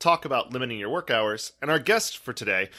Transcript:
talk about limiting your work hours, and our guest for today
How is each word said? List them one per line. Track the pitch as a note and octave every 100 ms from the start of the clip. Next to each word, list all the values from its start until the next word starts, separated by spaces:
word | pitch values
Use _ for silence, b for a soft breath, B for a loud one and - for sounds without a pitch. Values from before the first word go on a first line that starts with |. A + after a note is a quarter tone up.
talk | E3+ E3
about | D3 B2 -
limiting | B2+ B2+ A2
your | G#2
work | E3+ -
hours, | A#2 G#2+ G#2+ - -
and | C#3+
our | D#3
guest | C3 A3 - -
for | -
today | - G#2 F#2 F#2+